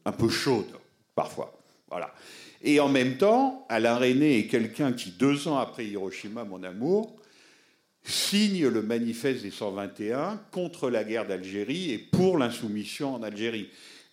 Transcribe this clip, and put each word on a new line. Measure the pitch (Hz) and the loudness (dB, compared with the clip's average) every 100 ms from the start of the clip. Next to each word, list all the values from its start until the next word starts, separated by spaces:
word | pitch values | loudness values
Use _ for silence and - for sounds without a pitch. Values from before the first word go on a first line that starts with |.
un | - | -6
peu | - - | 0 2
chaudes, | 165 143 117 87 - _ _ _ | 2 0 0 0 -10 _ _ _
parfois. | - 73 - - - _ _ - | -4 -4 -4 -10 -12 _ _ -10
Voilà. | 87 78 - - - - - | -8 -8 -12 -20 -20 -20 -4
Et | - 147 | 2 4
en | 139 | 6
même | 135 127 127 | 4 2 4
temps, | 202 240 269 - - | 4 6 4 0 -4
Alain | 113 117 120 | 2 4 4
Resnais | 127 127 151 120 | 4 4 6 4
est | 104 | 4
quelqu'un | 120 110 127 143 | 0 0 0 -2
qui, | 123 95 | -2 -6
deux | 90 135 143 165 | 0 2 2 0
ans | 139 | 0
après | 117 - 107 | -2 -4 -8
Hiroshima, | 101 95 - 104 113 | -6 -6 -8 -10 -10
mon | 107 90 | -10 -10
amour, | 92 92 139 202 226 - - _ - _ _ _ _ _ | -12 -6 0 0 0 -10 -20 _ -20 _ _ _ _ _
signe | - - - 202 214 190 135 | -8 -4 0 2 2 2 2
le | 110 | 2
manifeste | 104 117 117 113 143 120 | 0 -2 -2 -2 -2 -2
des | 101 | -6
cent | - 107 | -6 -6
vingt | 98 98 - | -6 -8 -6
et | 107 | -4
un | 127 170 214 - | -4 -4 -8 -10
contre | 185 175 175 131 | -8 -6 -4 -2
la | 113 | -2
guerre | 107 113 98 | -2 -4 -4
d'Algérie | 92 92 98 104 165 180 | -6 -6 -6 -4 -4 -4
et | 107 | -6
pour | - - 185 175 | -2 2 4 4
l'insoumission | 120 113 110 104 101 - 143 | 2 -2 -6 -4 -6 -6 -6
en | 123 | -4
Algérie. | 110 101 113 110 95 - - - - | -6 -4 -4 -4 -8 -16 -20 -20 -10